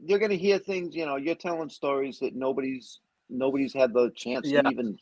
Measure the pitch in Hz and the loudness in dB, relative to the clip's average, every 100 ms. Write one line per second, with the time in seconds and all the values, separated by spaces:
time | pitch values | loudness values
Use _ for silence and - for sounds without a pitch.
0 | 156 196 214 190 196 190 190 190 175 156 | 0 2 2 2 4 2 0 -4 -4 -4
1 | 156 139 143 160 180 165 156 - 147 139 | -4 -2 -2 -4 -4 -4 -6 -4 -2 0
2 | 135 120 131 123 135 135 131 131 - - | -2 -2 -4 -2 -2 -2 -4 -6 -12 -20
3 | _ _ - 127 135 139 135 139 131 117 | _ _ -12 -2 0 0 0 2 4 4
4 | 120 - 120 127 143 143 139 123 117 92 | 2 0 -6 -4 0 2 2 0 -4 -6